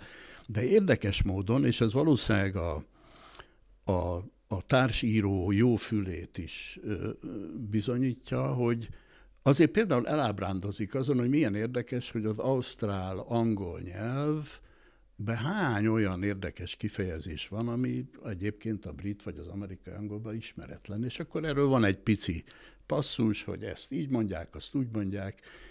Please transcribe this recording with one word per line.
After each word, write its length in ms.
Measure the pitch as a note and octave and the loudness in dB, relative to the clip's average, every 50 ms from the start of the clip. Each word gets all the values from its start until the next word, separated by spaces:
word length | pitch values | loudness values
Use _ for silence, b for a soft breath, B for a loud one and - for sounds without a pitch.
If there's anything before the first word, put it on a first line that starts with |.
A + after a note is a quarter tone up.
| B B B B B B B B B | B B B B B B B B B
De 180 | - G#2+ G#2+ B2 | -6 -2 0 2
érdekes 580 | C3 G3 A3 G3 F3 B2+ - - G2+ G2 - | 6 6 6 6 6 4 4 2 0 0 2
módon, 420 | - G2+ F#2+ G2 F#2+ G2 A#2 C3+ C#3+ | 0 0 0 0 0 2 2 4 4
és 160 | B2 A#2 - | 4 4 4
ez 120 | A#2+ A2 | 2 4
valószínűleg 640 | G2 C3+ D3+ D#3+ C#3+ A2+ - - G#2+ G2+ G2 G2 F#2+ | 4 4 6 6 6 6 4 4 4 4 4 2 0
a, 280 | F#2+ E2+ E2+ D2+ D2+ - - B B B B B B B B B B B B B B B - - _ _ | -2 -2 -2 -2 -4 -6 -10 B B B B B B B B B B B B B B B -20 -20 _ _
a, 320 | - F#2+ F2+ E2+ F2 F2 F2 G2+ - - _ _ - | 0 2 2 2 0 -2 -4 -6 -10 -14 _ _ -6
a 140 | G#2+ F#2 - | -6 -6 0
társíró 840 | - B2+ B2+ C3 B2+ G#2 - - A2+ G#2+ A2 G2+ G2 G2 F#2 F2+ G2 | 2 4 4 4 4 2 0 2 2 4 4 4 4 2 2 2 2
jó 240 | G2+ G2+ A#2+ B2 A#2 | 4 6 6 6 4
fülét 640 | G2+ - - A2+ G#2 G2 F#2 E2+ D#2+ E2+ - - - | 2 0 -2 -2 -2 -2 -2 -6 -8 -10 -10 -10 -10
is, 400 | E2 - - - - - - F#3 | -8 -8 -10 -12 -12 -12 -14 -10
ö, 100 | - A2 | -8 -6
ö, 160 | G#2 F2 F2+ G#2+ - - - - - G#2 F#2+ D#2+ - - A#2+ G2+ | -6 -4 -4 -6 -8 -8 -10 -10 -10 -10 -10 -10 -8 -8 -6 -2
bizonyítja, 760 | G#2 G#2+ G2 B2+ A#2+ B2 C3+ B2+ A#2 - - - B2+ B2+ C3 C#3 | -2 0 0 0 0 0 0 0 -2 -4 -6 -4 -4 -2 -2 0
hogy 360 | C3+ B2+ A#2+ A#2 A#2+ A#2 A2+ B B B B B B B B B B _ | 0 0 2 2 2 0 -2 B B B B B B B B B B _
azért 280 | - C3+ C#3+ D#3+ E3 D#3 | 4 4 8 8 6 6
például 380 | - G#3 A3+ F#3+ C#3+ B2 A#2 - | 6 4 2 4 2 2 2 2
elábrándozik 840 | D3+ D3+ C3+ A2 G#2 G2 G2 F#2 F#2+ F#2+ F#2 G#2 G2+ - G#2+ F#2+ - | 0 2 2 0 0 0 -2 -2 -2 -2 -2 -4 -4 -4 -4 -4 -2
azon, 240 | C3+ C3 C#3 C#3 B2 | -2 0 2 2 2
hogy 100 | A#2+ B2 | 4 4
milyen 260 | C#3 D3+ D3+ A2 G2 | 4 4 2 2 2
érdekes, 560 | G#2 A2 A#2+ B2 B2 A#2 - C3 A#2+ - - | 0 -2 -2 -2 -4 -4 -4 -4 -6 -4 -4
hogy 140 | - A#2 G#2+ | -4 -2 -2
az 140 | A2 G#2+ A2+ | -2 -2 0
ausztrál-angol 1400 | - C3 C3+ B2+ B2 - - - A#2 G#2 G2 F#2+ F#2 F#2+ F#2+ F#2 - - A#2+ A#2 A#2 A#2 G#2+ G2 G2 E2+ E2 E2+ | 0 0 0 0 0 -4 -4 -4 -2 -2 0 -2 -2 -4 -4 -6 -4 -2 0 2 4 4 2 2 -2 -4 -6 -6
nyelvben 1600 | F2 F2+ F2 G2 G#2+ A#2 B2+ C#3 D3 D3+ D3+ D#3 D3 - - - - - - - - - _ _ _ _ _ - G#2 G#2+ A#2 | -8 -8 -6 -6 -4 -4 -2 -2 0 0 -2 -2 -4 -8 -12 -16 -18 -20 -20 -20 -20 -20 _ _ _ _ _ -6 -4 -2 -2
hány 500 | G#2+ A2+ D3+ G3+ G#3+ F3+ C3+ A2 G2+ G#2 | -2 -2 -2 0 0 0 2 2 2 4
olyan 360 | A2 A2+ A2+ G#2+ F#2 F#2 F2+ | 4 4 4 2 2 0 0
érdekes 540 | G2 G2+ G2+ F#2+ F#2+ E2 - - A2 - - | -2 -2 -2 -2 -4 -8 -8 -8 -8 -8 -6
kifejezés 720 | - - G2+ - - F#2+ F2+ D#2+ D#2+ D#2 F2+ D#2+ D2+ - - | -6 -6 -4 -4 -2 -4 -4 -4 -6 -8 -8 -8 -8 -8 -8
van, 200 | G2 G#2+ A#2 A#2+ | -6 -4 -4 -2
ami 360 | A#2+ B2+ B2+ B2+ B2 B2 B2+ C3 - - - | -2 -2 -2 -2 -2 -4 -6 -8 -12 -12 -10
egyébként 640 | - G2+ F2 G2 G#2 G2+ - - A2+ G#2+ G2 - | -8 -8 -4 -4 -6 -6 -4 -6 -6 -6 -6 -8
a 60 | F#2 | -10
brit 300 | - C#2 F#2 G2+ G2+ - | -10 -8 -6 -8 -8 -8
vagy 160 | - - E2 E2 | -10 -12 -12 -10
az 80 | D#2+ | -12
amerikai 480 | E2+ F#2 G2+ G2+ F#2+ F#2+ - - - E2+ | -10 -10 -10 -10 -10 -12 -14 -14 -14 -12
angolban 400 | G2 G#2 G#2 G#2 G#2+ A2+ A2 G#2+ | -10 -8 -8 -8 -8 -8 -8 -8
ismeretlen. 720 | A2+ A2 - - - - C3+ - - - - G2+ G#2 A#2+ | -8 -10 -12 -14 -14 -14 -14 -16 -14 -12 -8 -6 -4 -4
És 140 | B2+ - - | -4 -6 -8
akkor 260 | E3 - - D#3+ D#3 | -8 -8 -6 -4 -2
erről 220 | D#3+ C#3+ C#3 C#3+ | 0 2 2 4
van 180 | C#3 C3+ B2+ A2+ | 6 6 6 6
egy 140 | G2 F#2+ - | 4 4 2
pici 460 | - - G#2+ - - - E2+ D#2+ - B B B B B B B - | 2 2 2 2 2 -2 -4 -4 -8 B B B B B B B -6
passzus, 560 | - D3+ C#3+ C#3+ - - - A#2+ A2 G#2 - | -2 -2 -2 0 -2 0 0 2 2 0 0
hogy 220 | - - F2+ F2+ G#2+ | -4 -8 -8 -8 -8
ezt 280 | G#2 F2 - - - | -8 -8 -8 -8 -6
így 160 | C3 D3 D#3 C3+ | -4 -4 -2 0
mondják, 460 | C3 A#2 A2+ F#2+ F#2 D#2+ E2+ - - | 0 0 0 0 -2 -4 -6 -10 -12
azt 200 | - - - - | -14 -10 -4 -2
úgy 140 | C#3 C3 A#2+ | -2 -2 -2
mondják, 480 | A2+ A2 G2+ F#2+ G2 G2+ F#2+ G2 - - B B B B B B | -2 -2 -2 -2 -2 -4 -4 -6 -8 -10 B B B B B B